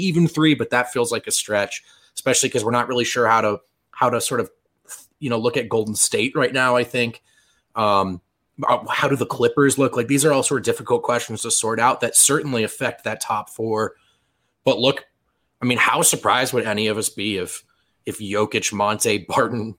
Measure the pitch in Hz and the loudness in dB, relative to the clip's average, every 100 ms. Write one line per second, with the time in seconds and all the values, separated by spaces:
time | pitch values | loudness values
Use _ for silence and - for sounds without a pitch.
0 | 190 165 165 151 156 131 113 123 123 127 | 2 2 2 4 2 2 0 -2 -2 -2
1 | 120 113 - - - 104 101 - - _ | -2 -4 -4 -4 -2 -2 -2 -6 -16 _
2 | _ - 139 131 135 123 110 120 120 123 | _ -6 0 0 0 0 0 0 0 -2
3 | 117 127 113 113 110 101 - _ _ - | 0 2 4 4 2 -2 -8 _ _ 0
4 | 127 117 - 123 113 _ _ _ _ - | 0 2 -2 -4 -4 _ _ _ _ -20
5 | - _ 139 117 120 135 117 113 107 104 | -20 _ -4 0 0 0 0 0 0 -2
6 | - 110 123 151 127 131 127 123 120 127 | 0 0 0 0 0 2 2 2 0 -2
7 | 117 - _ _ _ _ _ 113 107 98 | -2 -4 _ _ _ _ _ -2 2 2
8 | 95 90 _ _ _ - - 127 - - | 2 -4 _ _ _ -6 0 0 -2 -2
9 | 143 135 123 - 117 147 139 131 131 123 | 0 0 -2 0 2 4 4 4 0 0
10 | 113 139 151 135 127 135 113 - 113 120 | 0 2 4 2 0 0 -2 -4 -2 0
11 | - 120 - 107 117 - 110 113 123 127 | 0 -2 -2 -8 -2 0 0 2 2 2
12 | 117 - - 151 147 120 107 - 123 - | 0 2 4 2 0 -2 -2 -4 -6 -4
13 | - 113 - 107 - - 113 107 107 - | -8 -6 -4 -6 -6 -8 -4 -2 -4 -6
14 | _ _ _ _ _ _ 135 110 127 139 | _ _ _ _ _ _ -2 2 0 0
15 | - _ _ _ _ _ 123 120 - 139 | -10 _ _ _ _ _ -2 2 2 2
16 | 170 - 107 120 127 123 110 104 110 107 | 2 2 2 2 2 -2 -2 -2 -2 -2
17 | 101 - 104 95 90 - - _ _ _ | -4 -4 -4 -4 -6 -10 -18 _ _ _
18 | - 98 101 101 107 113 - 104 104 107 | -12 -10 -4 -2 0 -2 -2 -2 -2 0
19 | 113 104 85 - 117 120 110 | 0 -2 -2 -2 0 -4 -8